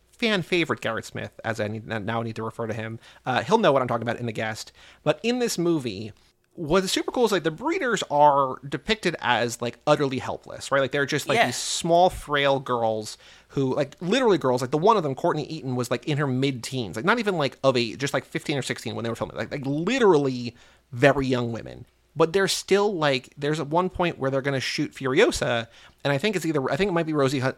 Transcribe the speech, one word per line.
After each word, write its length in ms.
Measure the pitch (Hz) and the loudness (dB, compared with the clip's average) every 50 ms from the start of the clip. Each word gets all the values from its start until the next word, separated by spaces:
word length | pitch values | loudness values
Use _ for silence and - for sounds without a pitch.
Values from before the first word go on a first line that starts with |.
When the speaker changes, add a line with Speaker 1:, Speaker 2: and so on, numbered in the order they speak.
| _ _ | _ _
Speaker 1:
fan 300 | _ _ 240 220 214 190 | _ _ -2 0 0 0
favorite 400 | 156 - 185 175 160 - 117 - | 0 0 0 0 0 0 -2 -4
Garrett 240 | - 113 113 104 - | -2 -4 -4 -4 -8
Smith, 340 | - - 110 107 107 - - - | -8 -10 -10 -12 -12 -12 -8 -6
as 160 | 113 110 110 | -4 -4 -2
I 80 | 104 104 | -4 -4
need, 200 | 110 113 107 107 | -4 -8 -8 -8
now 340 | 110 110 95 104 117 117 | -8 -6 -4 -4 -4 -4
need 140 | 117 117 110 | -4 -4 -6
to 80 | 113 110 | -6 -8
refer 240 | 113 - - 117 110 | -8 -6 -6 -6 -6
to 60 | 110 | -6
him. 260 | 113 110 113 113 - - - - - _ | -6 -8 -10 -10 -12 -16 -20 -20 -10 _
Uh, 180 | 139 123 110 101 | -2 -2 -2 2
he'll 140 | 120 214 233 | 4 4 6
know 140 | 208 160 | 6 6
what 100 | 135 131 | 6 4
I'm 60 | 127 120 | 4 2
talking 160 | 120 117 117 | 0 -2 -2
about 160 | 120 110 - | -2 -4 -2
in 60 | 120 | -4
The 60 | 117 | -6
Guest. 400 | 107 120 113 110 107 - - - - - - - - _ _ | -4 -4 -4 -6 -6 -8 -12 -16 -18 -20 -20 -20 -20 _ _
But 160 | 151 147 - - | 0 0 2 0
in 160 | 233 247 254 | -2 0 0
this 180 | 240 226 - - | -2 -2 -2 0
movie, 560 | 170 175 165 156 123 117 95 98 107 104 - _ _ _ _ _ _ _ _ | 0 2 2 0 -2 -4 -6 -8 -10 -12 -14 _ _ _ _ _ _ _ _
what 300 | - 175 139 170 196 185 | -10 -2 2 2 2 2
is 80 | 185 | 2
super 200 | - 302 359 - | -2 -2 -2 -2
cool 140 | - 262 240 | 2 2 2
is, 60 | 202 | 4
like, 120 | 202 175 147 | 2 2 0
the 80 | 165 | -2
breeders 500 | 160 165 240 320 339 381 277 240 220 170 - - | -4 -2 -4 -2 -2 0 0 0 0 -2 -2 -2
are 480 | 147 147 147 147 139 139 139 131 127 - - 139 | 4 6 6 8 8 6 2 0 -2 -8 -8 -10
depicted 500 | - 143 - - 220 214 - 180 156 - | -10 -8 -4 -4 -4 0 0 -2 -2 0
as, 420 | - 120 123 107 120 120 113 - | 0 2 2 2 2 0 -2 -4
like, 180 | 120 120 - - _ | -6 -6 -8 -4 _
utterly 340 | 151 151 151 147 135 135 127 | 2 4 4 4 0 -2 -4
helpless, 520 | - - 85 - - - - - - - | -6 -6 -8 -10 -10 -14 -14 -14 -6 -2
right? 80 | 131 139 | 0 0
Like, 120 | 135 123 | 2 0
they're 140 | - 143 139 | 0 -2 0
just, 220 | 135 156 139 - - | 0 -2 -4 -2 0
like, 100 | 143 233 | 2 2
Speaker 2:
Yeah. 100 | 196 131 | 2 2
Speaker 1:
these 100 | 120 - | 0 -4
small, 520 | - - - - - 170 170 175 180 180 | -6 -6 -4 -4 0 4 4 6 6 4
frail 500 | - - - - 147 143 143 139 139 131 | 2 -2 -4 -2 0 2 4 4 2 2
girls 580 | 135 - 127 117 117 110 110 110 107 - - - - - - - _ _ | 0 -2 0 0 0 0 -2 -2 -6 -10 -14 -16 -20 -20 -20 -20 _ _
who, 260 | - 143 135 131 120 | -4 -2 -2 0 0
like, 220 | 147 143 139 - - | -2 -2 -4 -6 -8
literally 380 | 175 170 226 269 262 220 185 147 | -4 0 0 2 4 4 2 4
girls, 240 | 139 131 123 127 | 2 0 0 0
like, 100 | 131 127 | 0 -2
the 60 | 151 151 | -2 2
one 180 | 170 220 226 | 4 4 4
of 80 | 202 156 | 4 2
them, 120 | 143 131 | -2 -4
Courtney 280 | - - 170 139 151 - - | -2 0 0 0 0 -4 -6
Eaton, 280 | 160 156 107 135 127 | -8 -8 -6 -4 -2
was, 160 | 123 120 - | -2 -2 -2
like, 160 | 127 120 - 156 | -4 -4 -2 -2
in 100 | 147 139 | -2 -2
her 100 | 151 135 | 0 0
mid-teens, 680 | 127 127 135 143 131 120 - - 131 131 117 92 82 | 0 0 0 -2 -2 -4 -8 -8 -6 -6 -6 -6 -8
like, 80 | 110 127 | -4 0
not 160 | 190 226 247 | 0 0 0
even, 180 | 214 208 190 160 | 0 -2 0 0
like, 200 | 143 127 - - - | -2 -2 -4 0 2
of 120 | 135 123 | 2 2
age, 220 | 123 120 110 - 113 | 2 0 -2 -4 -4
just, 160 | 135 139 - | -4 -2 -2
like, 100 | 131 - | -4 -4
fifteen 340 | - - 156 - - 151 135 | -6 -8 -8 -4 -4 -4 -4
or 40 | |
sixteen 340 | 123 - 120 - - 113 107 | -4 -4 -8 -6 -6 -8 -6
when 80 | 107 113 | -6 -4
they 60 | 117 | -6
were 80 | 117 - | -4 -4
filming, 180 | 107 - - | -6 -6 -6
like, 160 | 76 113 - | -8 -8 -6
like, 120 | - 147 127 | -8 -6 -4
literally 880 | 135 143 151 170 208 254 269 240 196 170 143 143 135 127 123 120 120 - - - - _ _ _ _ 131 | -4 -4 -2 -2 0 2 4 6 6 6 6 4 2 -2 -2 -6 -8 -10 -12 -20 -20 _ _ _ _ 0
very 340 | 120 147 139 135 139 135 127 | 4 4 6 6 4 2 0
young 240 | 127 123 123 117 | 0 0 0 -2
women. 340 | 113 - - 64 64 - 123 - _ _ _ _ _ 143 | -4 -8 -10 -12 -14 -16 -18 -20 _ _ _ _ _ 0
But 140 | - 170 | 2 2
they're 160 | 160 196 196 175 | 4 2 2 2
still, 480 | - - - - 185 202 202 214 202 | 0 -2 0 2 2 4 4 2 2
like, 380 | 160 156 143 135 127 - - - 143 | 2 2 2 2 0 -2 -8 -10 -6
there's 220 | 143 143 151 160 | -4 -2 -2 -2
at 80 | 147 143 | -4 0
one 220 | 156 170 185 185 | 0 0 0 0
point 280 | - - 180 170 - - | 0 -2 -2 -2 -2 -2
where 140 | 131 135 | -2 -2
they're 100 | 135 135 | -2 0
gonna 200 | 127 139 139 127 | 0 0 -2 -2
shoot 320 | - - - - 147 - - | -2 -4 -2 -2 -4 -4 -4
Furiosa, 720 | - 135 127 135 165 233 - - - - 127 120 117 113 - - - - - _ _ - | -4 -4 0 4 4 4 4 4 0 -2 0 0 -2 -2 -6 -12 -20 -20 -20 _ _ -2
and 80 | 143 143 | 0 0
I 40 | 143 | 2
think 200 | - 214 202 175 | 0 0 0 0
it's 80 | 165 | -2
either, 260 | 160 151 143 131 123 | 0 0 0 0 0
I 60 | 131 135 | 0 0
think 100 | 196 208 | 0 0
it 60 | 170 | 0
might 120 | 170 165 | 0 0
be 60 | 156 | 0
Rosie 280 | 156 147 135 131 147 131 | 2 2 2 2 2 0
Hun-, 160 | 123 131 - | -2 -2 -4